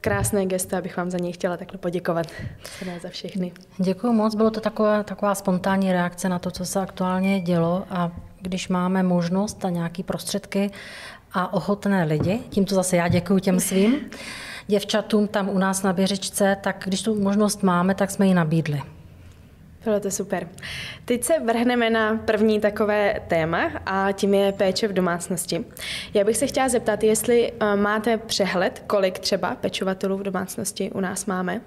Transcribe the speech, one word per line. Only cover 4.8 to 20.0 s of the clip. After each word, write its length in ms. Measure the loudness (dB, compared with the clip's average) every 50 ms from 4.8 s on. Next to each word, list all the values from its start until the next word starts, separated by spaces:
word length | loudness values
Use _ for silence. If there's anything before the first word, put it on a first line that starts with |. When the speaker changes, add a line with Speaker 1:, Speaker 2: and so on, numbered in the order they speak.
| 2 2 4 2 0
Speaker 2:
taková 320 | -4 -6 -2 0 0 0
spontánní 560 | 0 0 0 0 2 2 2 2 2 2 2
reakce 380 | 2 2 0 -2 -4 -2 -2 -2
na 100 | -2 -2
to, 120 | -4 -6
co 140 | -6 -6 -8
se 140 | -2 -2 -2
aktuálně 600 | -2 -2 -4 -4 -2 0 0 2 2 2 2 2
dělo, 460 | 2 2 2 2 4 2 2 0 -2 -4
a 220 | -2 -2 -2 -2 -4 -8 -16 -16 -18 -10
když 260 | -8 -6 -4 -4 -2
máme 360 | -2 0 0 2 2 2 2 2
možnost 600 | 4 2 2 2 2 0 0 0 -2 -4 -4 -4
a 40 | -2
nějaký 340 | -2 -2 -2 -4 -4 -8 -6
prostředky 680 | -6 -6 -6 -4 -4 -4 -4 -6 -2 -2 0 0 -2 -4 -8 -16 -16 -16 -16 -16 -18 -18 -20 -20 _ -2
a 200 | -2 -2 0 -2
ochotné 500 | -2 0 0 -2 0 2 2 2 2 2
lidi, 360 | 2 2 2 2 2 0 -2 -4 -2
tímto 260 | 0 0 2 2 2
zase 220 | 0 2 2 2
já 100 | 2 2
děkuju 320 | 4 2 2 2 4 2 2
těm 200 | 4 4 2 2
svým 360 | 2 2 2 4 4 4 4 2 0 -8 -14 -14 -14 -14 -14
Speaker 1:
<laughs> 340 | -14 -14 -14 -14 -14 -4
Speaker 2:
děvčatům 600 | 0 0 0 2 0 -2 -2 0 2 2 2 2
tam 220 | 2 0 -2 0 2
u 80 | 2
nás 260 | 2 2 2 2 2 0
na 100 | 0 2
Běřičce, 640 | 2 2 0 0 -2 -4 -6 0 2 2 2 2 2
tak 220 | 0 -4 -4 -4 -4
když 160 | -4 -4 -2
tu 200 | 0 0 0 2
možnost 420 | 2 2 2 4 2 2 0 2 2
máme, 320 | 4 4 4 4 2 2
tak 160 | 2 0 -2
jsme 160 | 2 2 4
ji 60 | 4 6
nabídli. 480 | 4 4 4 2 0 0 0 -4 -4 -6 -8 -14 -20 -20 -20 -20 -20 -20 -20 -20 -20 -20 -20 -20 -20 -20 -20 -20 -8 -2
Speaker 1:
Bylo 160 | 0 0
to 120 | 0